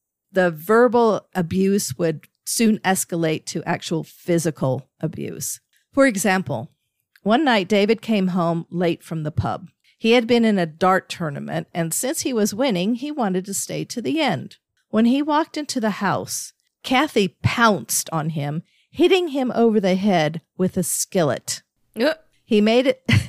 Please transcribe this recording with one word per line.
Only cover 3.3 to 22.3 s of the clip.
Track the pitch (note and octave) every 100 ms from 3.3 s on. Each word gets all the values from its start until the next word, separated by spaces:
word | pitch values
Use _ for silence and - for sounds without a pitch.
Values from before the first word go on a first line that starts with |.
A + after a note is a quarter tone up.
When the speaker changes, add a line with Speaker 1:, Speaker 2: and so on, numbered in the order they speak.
| D#3+ -
Speaker 1:
to | E3
actual | D#3+ - - D#3+
physical | - - - E3+ D#3+ - C3+ B2 - _
abuse. | D3+ - - - - - _ _ _
For | C#4 C4+
example, | G3 G#3 F#3 - A#2 - _ _ _ _ _
one | G3 B3 D4
night | A3 F3+
David | G3+ G3+ G#3+
came | - G#3+ F#3
home | F3+ E3+ E3 -
late | F3 E3+ D#3+
from | - D#3+
the | D3+
pub. | - B2 F#2 F3 _ _ _
He | A3+
had | A#3+ A3+
been | A#3+
in | A3 G3+
a | E3
dart | D#3 F#3 F#3 -
tournament, | - D#3+ C#3+ C#3+ D#3+ E3
and | E3+ E3
since | - B3+ D#4+
he | D4
was | A3+ G3+
winning, | G3+ C4+ F3+ F#3+ A#3+
he | D4
wanted | D4+ G#3 F#3 F#3+
to |
stay | F#3+ - D#3 D#3
to | A#3+
the | B3+ D4+
end. | C4+ D3 - - _ _ _
When | G#3+ A#3
he | C#4
walked | D4+ D4 D#4+ D4+
into | D4 C4
the | G#3+
house, | F3+ G3 A2+ - - - _ _ _
Kathy | - B3+ D4+ A3 F#3+ -
pounced | - - A#3 F#3+ - - -
on | D#3+ D#3
him, | D#3 C#3+ D#3 - _ _
hitting | - F4 F#4 F4
him | C#4 B3+ -
over | A#3 G#3+
the | F#3 F#3
head | G#3 F3 D3+ E3 - -
with | F#3 F#3
a |
skillet. | E3+ - - F#3+ D3 G#2+ - - - _ _ A3
Speaker 2:
Uh. | C#4+ D#4+ _